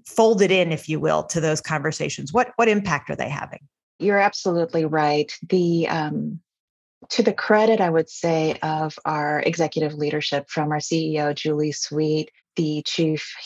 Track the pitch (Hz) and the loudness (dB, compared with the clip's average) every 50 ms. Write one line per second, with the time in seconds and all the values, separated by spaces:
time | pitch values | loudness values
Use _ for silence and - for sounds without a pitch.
0 | _ - - 233 220 226 226 190 202 170 190 185 175 165 160 151 - 156 156 151 | _ -4 2 4 4 4 6 4 4 4 4 4 2 2 -2 -4 -4 -4 -4 -2
1 | 151 156 156 151 151 - - 165 156 156 156 151 - - 160 147 139 156 151 - | 0 0 0 0 -2 -2 -2 -2 0 0 0 -2 -2 -4 -4 -2 -2 -4 -4 -4
2 | 151 147 - - 139 143 165 247 247 247 - - 233 220 208 208 202 185 147 135 | -6 -6 -6 -8 -8 -2 0 0 0 0 0 2 4 4 4 2 2 0 -2 -2
3 | - - 147 143 - 123 143 - - - - - 143 _ _ _ _ _ _ - | -2 -6 -6 -6 -4 -6 -6 -8 -8 -10 -14 -18 -20 _ _ _ _ _ _ -2
4 | 165 208 202 202 196 208 - - - 190 170 170 165 165 - 165 160 151 160 156 | 0 2 4 4 4 2 2 0 -2 0 0 0 0 0 0 0 0 0 2 2
5 | 151 147 147 147 147 - - - - - 190 185 175 170 170 165 165 - 165 160 | 2 2 2 0 0 -2 -6 -12 -4 0 2 2 4 2 2 2 0 0 -2 -2
6 | 151 151 151 147 151 151 160 165 - _ _ _ _ _ _ _ _ _ _ _ | -2 -2 -4 -4 -4 -6 -8 -10 -14 _ _ _ _ _ _ _ _ _ _ _
7 | - - - - 220 226 202 - - - 214 214 220 220 226 214 185 170 165 160 | -14 -2 0 2 2 2 0 0 2 4 4 6 6 4 4 4 2 2 2 2
8 | 160 - - - - 170 165 160 160 156 147 - 156 156 156 156 156 151 - - | 0 0 -6 -4 -2 0 0 2 0 0 -2 -2 -4 -4 -2 -2 -4 -4 -6 -6
9 | - 156 156 151 147 147 151 147 - 165 165 165 160 156 - 160 156 151 151 147 | -6 -4 -4 -2 -2 -2 -2 0 0 0 0 0 -2 -2 0 -2 -2 -2 -2 -2
10 | 151 147 151 151 147 - 147 139 139 - - 160 151 151 151 147 - - 165 165 | -2 -2 -2 -2 -2 -2 -4 -4 -4 -4 -4 -4 -2 -2 -2 -4 -4 -2 -2 -2
11 | 160 156 151 151 147 147 147 - - 156 151 147 151 151 139 - - - 147 151 | -2 -2 -2 0 0 -2 -2 -2 -2 -2 0 0 0 -2 -2 -4 -6 -4 -2 -2
12 | 156 151 156 156 - - _ _ _ _ _ - 160 151 151 151 - - - - | 0 0 0 -2 -2 -6 _ _ _ _ _ -2 -2 -2 -2 -4 -4 -4 -2 0
13 | 165 156 156 147 - - - - - | 0 0 0 -2 -6 -10 -14 -14 -4